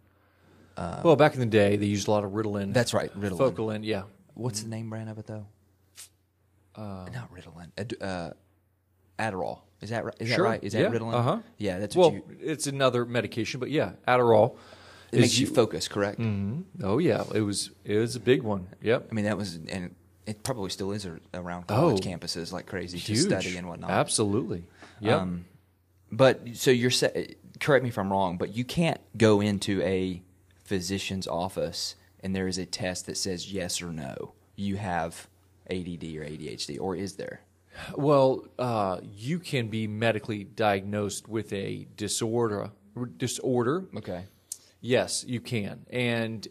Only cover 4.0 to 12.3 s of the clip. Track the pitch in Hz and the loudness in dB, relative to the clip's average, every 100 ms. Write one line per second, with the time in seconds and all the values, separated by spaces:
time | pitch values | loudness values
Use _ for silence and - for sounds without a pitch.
4 | 95 - _ - 120 107 113 113 113 110 | -6 -16 _ -8 -6 -6 -6 -8 -8 -8
5 | 110 110 107 107 104 _ _ _ _ - | -8 -10 -12 -12 -14 _ _ _ _ -20
6 | - _ _ _ _ _ _ - 104 95 | -20 _ _ _ _ _ _ -14 -12 -10
7 | 90 123 117 92 85 82 85 - 104 - | -10 -12 -12 -16 -20 -18 -14 -10 -8 -6
8 | 98 92 82 - _ _ _ _ _ _ | -6 -6 -6 -10 _ _ _ _ _ _
9 | _ - 110 92 60 - _ _ 101 117 | _ -4 -4 -2 -4 -6 _ _ -6 -4
10 | 78 - 113 120 175 113 101 107 190 117 | -6 -6 0 2 2 0 -2 0 2 0
11 | 113 120 120 214 - - 104 92 104 170 | 0 0 2 0 -4 -6 -4 -2 0 6
12 | 170 98 - | 6 4 -6